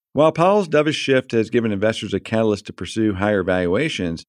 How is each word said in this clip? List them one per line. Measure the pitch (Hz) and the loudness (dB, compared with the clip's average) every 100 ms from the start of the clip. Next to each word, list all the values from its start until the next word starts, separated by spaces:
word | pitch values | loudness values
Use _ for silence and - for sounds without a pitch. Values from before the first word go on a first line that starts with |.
| _ | _
While | 127 156 | 2 2
Powell's | 156 180 208 175 | 4 2 2 2
dovish | 151 151 | 0 0
shift | 139 - 131 - | -2 0 0 2
has | 117 107 | 0 0
given | 120 113 | 0 0
investors | 98 107 110 104 | 0 -2 -2 -4
a | 98 | -6
catalyst | - 113 110 101 - | -2 0 2 0 -4
to | |
pursue | - 87 113 110 | -12 -8 -2 -2
higher | 92 104 104 | 0 0 0
valuations, | 90 92 90 98 156 - 87 82 | 0 0 0 0 -2 -4 -6 -6